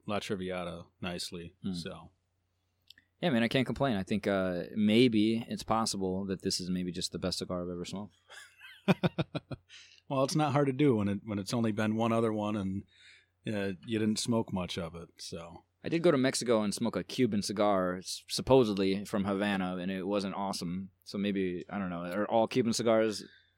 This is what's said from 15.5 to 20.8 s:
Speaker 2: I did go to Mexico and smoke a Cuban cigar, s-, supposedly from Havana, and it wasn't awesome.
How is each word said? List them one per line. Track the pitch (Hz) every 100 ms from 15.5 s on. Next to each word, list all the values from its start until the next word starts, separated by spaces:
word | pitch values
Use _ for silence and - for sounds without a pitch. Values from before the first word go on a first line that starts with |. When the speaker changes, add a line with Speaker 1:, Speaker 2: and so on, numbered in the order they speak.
| 87 _ _ -
Speaker 2:
I |
did | 165
go | 170
to | 147
Mexico | 131 131 117 113
and | 104 95
smoke | 117 98
a | 87
Cuban | - 123 104
cigar, | - 101 104 98 92 90
s-, | 92 - -
supposedly | - 104 131 117 98 98 98 101
from | 110
Havana, | 98 98 104 98 92 92
and | 90
it | 95 90
wasn't | 101 98 90
awesome. | 98 95 90 90